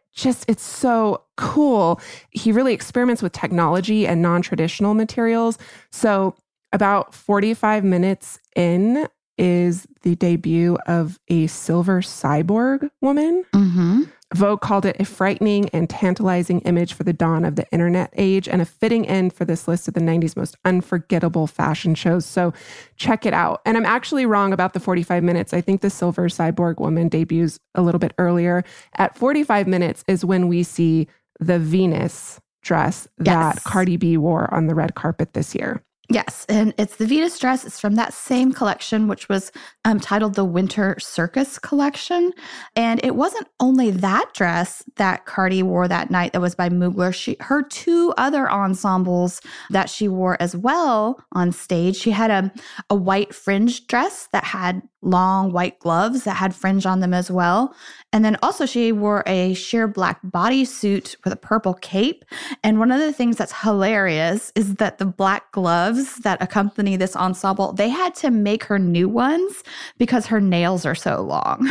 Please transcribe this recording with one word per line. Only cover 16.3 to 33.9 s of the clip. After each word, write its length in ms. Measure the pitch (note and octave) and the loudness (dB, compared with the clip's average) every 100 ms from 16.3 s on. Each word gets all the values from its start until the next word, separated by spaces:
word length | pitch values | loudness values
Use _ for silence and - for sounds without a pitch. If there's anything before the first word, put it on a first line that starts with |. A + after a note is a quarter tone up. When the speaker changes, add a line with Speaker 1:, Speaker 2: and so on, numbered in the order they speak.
| F3+ E3+ F3 | 0 0 0
Speaker 1:
image 320 | - E3+ F3 | 2 0 0
for 100 | - | -2
the 100 | F3+ | -4
dawn 320 | D#3+ E3 D#3+ E3+ | 0 2 2 0
of 100 | D3 | -2
the 160 | - | -2
internet 400 | E3 E3+ F3+ - - | 0 2 0 -2 0
age 320 | G3 F#3+ F#3 | 2 2 0
and 140 | F3+ | -2
a 20 | E3+ | -2
fitting 420 | _ A3 A#3 - | _ 0 2 2
end 240 | F#3+ F#3 | 0 0
for 140 | - E3+ | -2 -4
this 220 | D#3+ - | -2 -2
list 200 | E3+ - | -4 -2
of 60 | |
the 80 | E3+ | -2
nineties 340 | E3 E3 E3 - | 0 2 0 -4
most 220 | - - F#3 | -8 -2 0
unforgettable 800 | F3+ F3 F3+ - F3 E3 F3 D#3+ | 0 0 -4 0 0 0 0 -2
fashion 480 | - D3 D3+ - | -2 -2 0 0
shows. 320 | D#3+ F3 F3 D#3+ | 0 2 0 -2
So 260 | - F3 - - - - _ | -2 -2 -4 -14 -20 -20 _
check 320 | - A3 G#3+ | -2 0 0
it 60 | |
out. 280 | E3+ E3 E3 | 0 0 -2
And 140 | - A3+ | 0 0
I'm 80 | G3+ | 2
actually 400 | A#3 - D4 B3+ | 0 0 0 2
wrong 260 | G#3 G3 | 2 2
about 220 | F#3+ F3+ | 2 0
the 60 | F3+ | -2
forty-five 420 | F#3 F3+ E3+ F3 | -2 -2 0 0
minutes. 320 | F3 E3+ - | 2 0 0
I 80 | E3+ | -2
think 200 | E3+ G3 | 0 0
the 100 | G3+ | 0
silver 380 | - F3+ E3+ F3 | -2 -2 0 -2
cyborg 500 | - E3 E3+ E3+ E3 | 0 -2 2 0 0
woman 300 | D3+ D#3+ E3+ | -2 0 0
debuts 500 | D#3+ E3 E3 E3 - _ - | 0 0 0 0 -4 _ 0
a 80 | |
little 160 | F3 E3+ | 2 2
bit 160 | - - | 0 0
earlier. 460 | F3+ F3 F3 F3 F3+ - - - | 0 2 2 0 -4 -12 -18 0
At 200 | G3 - | 0 2
forty-five 520 | B3 D4 D4 G#3 F#3+ | 0 0 2 2 2
minutes 360 | F#3 F3 - - | 0 0 -2 -2
is 180 | F#3 F3+ | -2 2
when 220 | F#3 F3+ | 2 2
we 160 | F3 | 2
see 440 | F3 - E3 D#3+ D3+ _ _ _ | -2 0 2 2 0 _ _ _
the 200 | D#3+ F3 | -2 0
Venus 800 | D#3 F3+ F#3 - - - - - _ _ | 2 2 2 0 -4 -8 -18 -20 _ _
dress 440 | - E3 - - - _ | -2 0 0 -2 -12 _
that 360 | E3 F3 D#3+ - | 2 4 2 0
Speaker 2:
Yes. 80 | |
Speaker 1:
Cardi 340 | - F#3 F#3 | -2 0 2